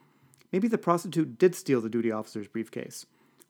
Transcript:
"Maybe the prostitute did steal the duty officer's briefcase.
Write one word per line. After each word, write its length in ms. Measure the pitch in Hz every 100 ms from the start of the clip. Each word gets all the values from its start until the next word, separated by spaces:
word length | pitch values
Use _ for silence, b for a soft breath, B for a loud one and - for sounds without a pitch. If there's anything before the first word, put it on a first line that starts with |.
| b b b b b
"Maybe 160 | 190 226
the 120 | 220
prostitute 580 | 175 170 175 160 151 113
did 160 | 185
steal 280 | - - 127
the 80 | 110
duty 220 | 117 113
officer's 360 | 107 - 110 98
briefcase. 580 | 113 110 - - - - b b b b